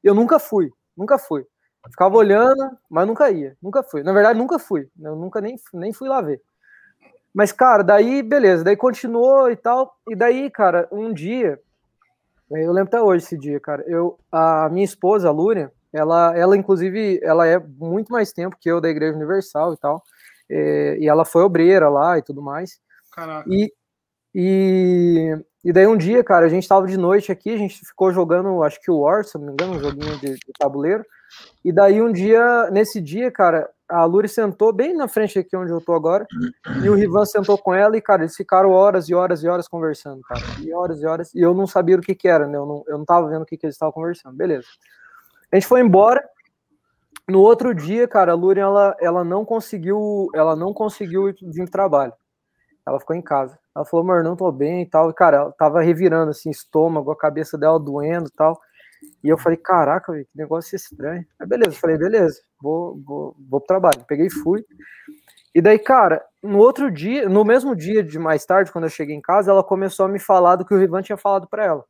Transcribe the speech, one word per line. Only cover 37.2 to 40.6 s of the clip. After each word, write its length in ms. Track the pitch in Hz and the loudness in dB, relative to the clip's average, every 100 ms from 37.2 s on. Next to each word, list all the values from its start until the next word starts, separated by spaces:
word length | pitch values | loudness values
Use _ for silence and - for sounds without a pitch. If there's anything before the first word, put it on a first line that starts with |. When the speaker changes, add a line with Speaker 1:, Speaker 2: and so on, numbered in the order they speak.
| 208 | 0
Speaker 1:
sentou 320 | 208 196 202 | -2 0 0
com 160 | - | 0
ela, 220 | 185 208 220 | 2 2 0
e, 40 | |
cara, 220 | - 196 | 0 0
eles 120 | 165 - | 0 -8
ficaram 360 | 196 185 196 | 0 2 4
horas 360 | 185 202 196 156 | 6 4 2 -2
e 40 | 175 | -2
horas 280 | 180 175 | -2 -2
e 40 | 160 | -2
horas 200 | 175 170 | -4 -6
conversando, 540 | 170 160 151 147 135 | -8 -6 -8 -14 -20
cara, 200 | 127 120 - | -14 -12 -12
e 140 | - | -12